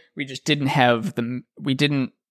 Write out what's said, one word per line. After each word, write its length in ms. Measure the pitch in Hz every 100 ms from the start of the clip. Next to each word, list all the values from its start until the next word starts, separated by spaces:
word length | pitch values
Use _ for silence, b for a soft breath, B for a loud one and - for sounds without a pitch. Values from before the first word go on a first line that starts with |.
| b
we 100 | -
just 200 | 135 131
didn't 240 | - 147 131
have 480 | 143 123 117 110 -
the, 260 | 117 123 - -
we 160 | -
didn't 380 | 135 147 139 127 _ _